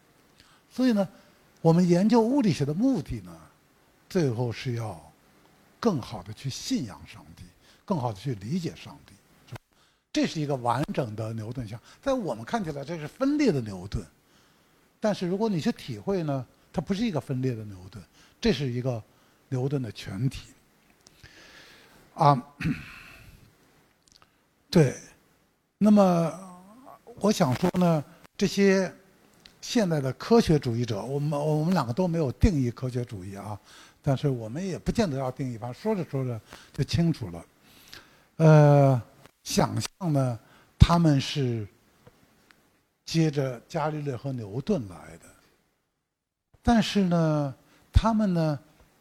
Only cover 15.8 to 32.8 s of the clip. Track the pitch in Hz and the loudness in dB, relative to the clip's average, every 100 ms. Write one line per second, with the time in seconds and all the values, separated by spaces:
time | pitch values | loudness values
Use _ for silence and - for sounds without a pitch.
15.8 | - 107 139 196 156 139 123 _ _ 175 | -8 -8 -4 -2 -2 -4 -6 _ _ -8
16.8 | - 196 240 151 - 131 131 113 107 92 | -4 -4 -2 -4 -4 -4 -4 -4 -10 -16
17.8 | 92 104 85 _ _ _ 233 131 139 120 | -18 -20 -20 _ _ _ -2 0 -2 -4
18.8 | 127 117 - _ _ _ _ 131 135 139 | -4 -6 -10 _ _ _ _ -4 -2 -2
19.8 | 117 - - 98 135 - - _ _ _ | -4 -10 -10 -4 -4 -4 -12 _ _ _
20.8 | _ _ _ _ - - - - - - | _ _ _ _ -20 -20 -20 -20 -20 -20
21.8 | - - _ - 147 143 - - 165 - | -20 -20 _ 2 4 4 0 -8 -6 -6
22.8 | - - - - - - - _ _ _ | -10 -20 -20 -20 -20 -20 -20 _ _ _
23.8 | _ _ _ _ _ _ _ _ _ 180 | _ _ _ _ _ _ _ _ _ 4
24.8 | 135 - - - _ _ _ _ _ _ | 4 2 -14 -20 _ _ _ _ _ _
25.8 | 208 208 190 170 165 - - - - - | 6 8 6 4 0 -4 -14 -20 -20 -20
26.8 | - - - - 202 - 156 - 185 180 | -20 -20 -20 -2 0 2 2 2 0 2
27.8 | 180 156 - - - - 196 - 196 190 | 2 2 -2 -14 -20 -4 -2 4 4 4
28.8 | 185 - _ _ _ _ - _ - 247 | 0 -6 _ _ _ _ -20 _ -4 0
29.8 | 190 156 135 - - 233 - 151 131 117 | 0 0 -2 -6 4 4 6 2 2 -2
30.8 | 120 101 113 143 147 147 156 151 156 185 | -2 -4 -6 -4 -4 -2 0 0 2 0
31.8 | 117 120 185 165 143 - 226 151 123 - | 0 -2 0 0 -2 4 4 4 0 -2